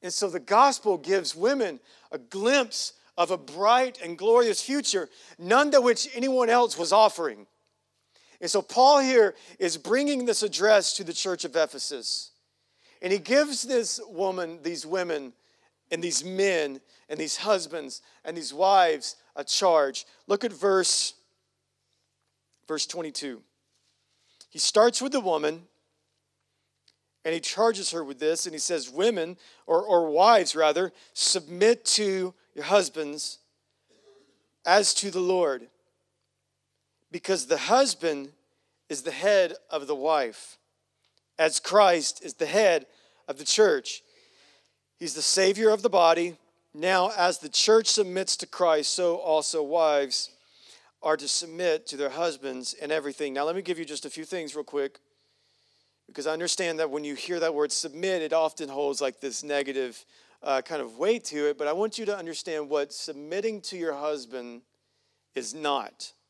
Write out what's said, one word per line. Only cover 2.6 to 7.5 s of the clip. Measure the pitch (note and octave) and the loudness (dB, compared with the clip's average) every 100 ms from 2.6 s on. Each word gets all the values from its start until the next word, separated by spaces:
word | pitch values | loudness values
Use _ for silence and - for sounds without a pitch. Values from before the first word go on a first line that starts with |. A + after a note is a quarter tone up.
| A#3+ - - - _ - | 0 -4 -10 -10 _ -2
of | F3 | 0
a | F3+ | -2
bright | C3+ D#3 G3+ A#3+ C4 - | -6 -2 4 4 2 -4
and | E3+ E3+ | -12 -4
glorious | G3 A#3 A#3 G3+ | 4 4 4 0
future, | - C#4 C4 G3 D#3 - - - | -2 -4 0 -2 -4 -12 -20 -16
none | F3 A#3 D4 | 2 4 6
that | C#4+ | 6
which | B3 A#3 C#4+ | 4 2 -2
anyone | B3+ C4 B3+ A#3+ | -2 0 2 4
else | A#3+ A#3+ - | 4 4 0
was | E3+ | 2
offering. | G3 A3 - D#3+ G#2+ G2+ | 6 6 4 -6 -6 -18